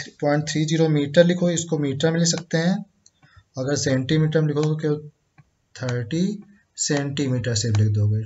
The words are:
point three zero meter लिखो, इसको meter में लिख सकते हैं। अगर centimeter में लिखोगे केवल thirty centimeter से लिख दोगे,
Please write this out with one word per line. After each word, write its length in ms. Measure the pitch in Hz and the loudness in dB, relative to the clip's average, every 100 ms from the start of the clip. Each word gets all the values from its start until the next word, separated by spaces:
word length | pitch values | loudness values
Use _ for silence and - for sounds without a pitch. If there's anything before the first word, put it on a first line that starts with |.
| - - | -14 -4
point 280 | 147 147 151 | 0 0 0
three 140 | 151 156 | -2 0
zero 220 | 165 160 | 2 2
meter 360 | 151 143 175 | 2 2 4
लिखो, 260 | 175 175 175 | 4 4 0
इसको 280 | 165 165 160 | -2 -2 -2
meter 320 | 143 139 160 | -2 0 0
में 80 | 165 | 2
लिख 100 | 170 | 0
सकते 300 | - - 165 | 0 -2 0
हैं। 180 | 170 202 - _ _ _ _ - _ - | 0 -2 -4 _ _ _ _ -20 _ -6
अगर 180 | 131 143 | -2 0
centimeter 640 | 147 131 131 156 156 156 | 0 0 2 2 2 2
में 80 | 151 | 0
लिखोगे 340 | 147 156 156 | 0 0 0
केवल 260 | 156 151 147 _ _ _ - _ _ | -2 -4 -6 _ _ _ -20 _ _
thirty 500 | - 127 120 107 160 190 214 - - _ - | -10 -4 -4 -4 -2 -2 -4 -12 -20 _ -8
centimeter 760 | - 147 139 143 139 123 120 | -2 -2 -2 -2 -2 -2 -2
से 140 | 110 117 | -2 0
लिख 220 | 107 107 | 2 2
दोगे, 280 | 107 104 107 | 2 0 0